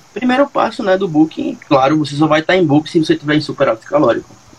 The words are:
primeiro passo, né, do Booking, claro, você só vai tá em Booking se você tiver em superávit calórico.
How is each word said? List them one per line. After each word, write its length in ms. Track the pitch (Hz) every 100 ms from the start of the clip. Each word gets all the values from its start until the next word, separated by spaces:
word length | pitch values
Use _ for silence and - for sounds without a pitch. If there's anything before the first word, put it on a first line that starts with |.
| _
primeiro 340 | 208 247 254 277
passo, 340 | - 233 -
né, 160 | 202 190
do 100 | 196
Booking, 500 | 151 160 - - - -
claro, 300 | 139 135 156
você 180 | 139 143
só 120 | 156
vai 140 | 156
tá 140 | 156 185
em 100 | 160
Booking 240 | 147 151
se 100 | 170
você 160 | 151 160
tiver 200 | 147 151
em 60 |
superávit 440 | 143 127 135 110 -
calórico. 440 | 143 131 110 - - -